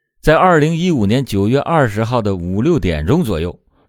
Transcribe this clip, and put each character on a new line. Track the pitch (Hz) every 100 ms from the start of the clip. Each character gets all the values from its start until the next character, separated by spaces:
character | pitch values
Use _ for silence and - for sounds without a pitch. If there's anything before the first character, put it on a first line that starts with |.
| _ _
在 | - 156
二 | 185 165
零 | 151 165
一 | 185
五 | 147 98
年 | 123
九 | 135 98 101
月 | 135
二 | - 165 123
十 | 101
号 | 110 123
的 | 104 95
五 | 87 98
六 | 143 151
点 | 87 76 78
钟 | 156
左 | 123 80
右， | 87 - _ _